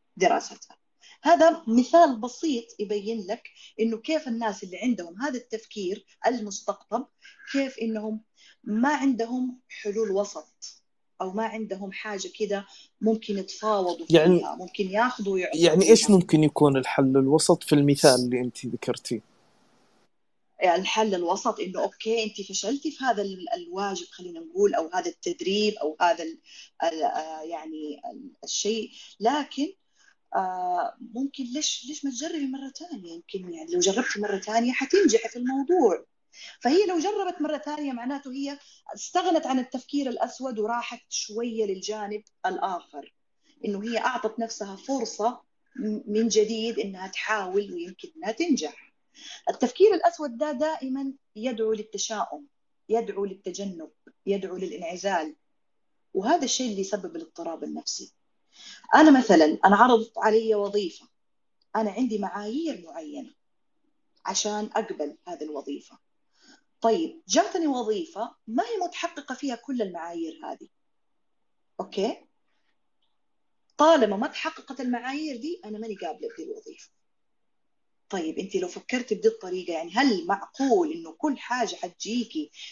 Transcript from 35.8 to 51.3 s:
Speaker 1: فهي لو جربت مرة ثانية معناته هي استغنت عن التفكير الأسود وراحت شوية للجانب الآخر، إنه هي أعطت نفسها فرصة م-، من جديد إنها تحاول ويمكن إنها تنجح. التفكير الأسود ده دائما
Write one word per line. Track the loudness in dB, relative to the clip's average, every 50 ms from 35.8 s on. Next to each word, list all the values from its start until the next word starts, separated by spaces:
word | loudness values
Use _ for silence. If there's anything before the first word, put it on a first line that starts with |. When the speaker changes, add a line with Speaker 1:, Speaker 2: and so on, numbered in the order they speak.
| 4 4 4 0 -4 _ _ _ _ _ _ -20 -20 -20 -8 -4
Speaker 1:
فهي | 0 2 4 4 4
لو | 4 2 0
جربت | 0 0 -2 -2 -2 -4 -4 -4 -4
مرة | -4 -4 -6
ثانية | -6 -8 -8 -6 -6 -6 -6
معناته | -6 -6 -6 -6 -8 -8 -10 -10
هي | -8 -8 -8 -8 -10 _ _ -20 _ _ -18 -16
استغنت | -14 -8 -4 -2 0 2 2 2 2 2
عن | 0 0 0
التفكير | -2 -2 -6 -10 -8 -4 -4 -2 -2 -2
الأسود | -2 -2 -4 -4 -4 -6 -8 -6 -4 -4
وراحت | -2 -2 -2 -4 -4 -6 -10 -14 _ _
شوية | -8 -8 -8 -6 -6 -6 -6 -4 -2 -2 -2
للجانب | -2 -2 -4 -6 -8 -6 -6 -6 -8 -8 -10 -12 _ _ _ -6
الآخر، | -4 -4 -2 -2 -2 -4 -4 -10 _ -16 -16 -16 -16 _ _ _ _ _ _ _ _ _ _ -6
إنه | -6 -4 -4 -4
هي | -4 -2 -2
أعطت | -2 -2 -2 -2 -4 -4 -4 -4
نفسها | -6 -6 -6 -8 -10 -12 -12
فرصة | -10 -6 -4 -4 -2 -4 -4 -4 -2 -2 -2 -2 -4 -10 _ _ _ _ _ -10
م-، | -6 -6 -4 -4 -6 -4
من | -2 0 2 2 4
جديد | 4 4 4 4 2 -2 -4 -4 -4 -4
إنها | -4 -6 -6 -10 -12 -10
تحاول | -8 -6 -4 -2 -2 -2 -2 -2 -2 -2 -2 -2 -6
ويمكن | -10 -10 -12 -14 -16 -18 -20 -16
إنها | -10 -8 -6 -4
تنجح. | -2 0 0 0 0 0 -4 -10 -12 -20 _ _ _ _ _ _ -20 -20 -20 -20 -10 -6 -6
التفكير | -2 0 0 0 4 6 6 6 6
الأسود | 6 2 2 0 0 -6 -8 -6 -4
ده | -4 -4 -2
دائما | -2 -2 -2 -2 -4 -6 -6 -6 -4 -6 -6 -8 -10 _ _